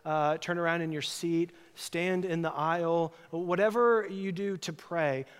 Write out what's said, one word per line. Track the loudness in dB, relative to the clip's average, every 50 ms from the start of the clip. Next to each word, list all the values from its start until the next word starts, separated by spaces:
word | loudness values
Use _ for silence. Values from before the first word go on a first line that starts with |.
| -6
uh, | -2 0 2 2 2 0 0
turn | -2 -4 -2 0
around | 0 0 0 0
in | -2 -4
your | -4 -4
seat, | -6 -6 -6 -4 -2 0 2 2 0 -2 -4 -16 -20 -20 -18
stand | -14 -10 -6 -4 -2 0 0 0 0 0
in | -2 -2 0
the | -2 -2
aisle, | 0 0 0 2 2 2 2 2 2 2 0 0 -4 -10 -14 -8
whatever | -6 -4 -2 0 2 4 4 4 4 4 4 6 4 4 2 -2
you | -6 -6 -4 -4
do | -4 -4 -4 -4 -4 -6
to | -6 -8
pray. | -10 -10 -8 -4 0 0 2 2 0 -2 -4 -8 -12